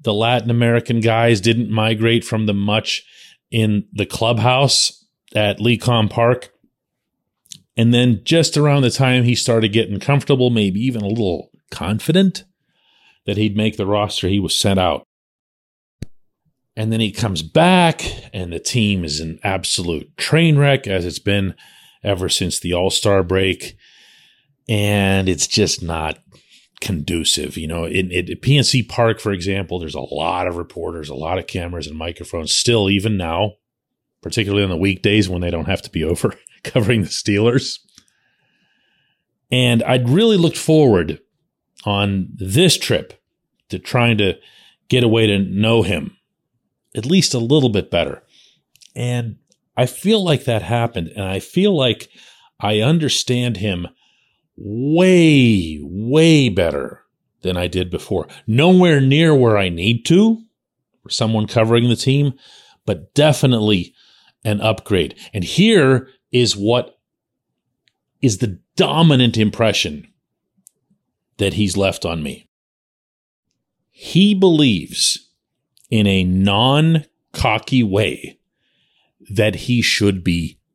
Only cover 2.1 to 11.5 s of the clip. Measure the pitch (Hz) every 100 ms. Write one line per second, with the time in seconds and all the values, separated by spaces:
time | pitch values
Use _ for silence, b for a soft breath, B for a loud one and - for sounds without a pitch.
2.1 | 117 - 110 107 101 101 107 - - -
3.1 | b b b _ 117 110 104 - - 98
4.1 | - 113 117 120 127 139 - - - _
5.1 | _ _ 107 104 98 117 117 123 117 107
6.1 | - 117 123 - _ _ _ _ _ _
7.1 | _ _ _ - - _ - 117 120 123
8.1 | 104 - 165 160 151 147 143 123 - 131
9.1 | 127 120 117 - 113 110 110 98 101 -
10.1 | 139 - 131 123 113 101 98 131 117 101
11.1 | 117 98 80 -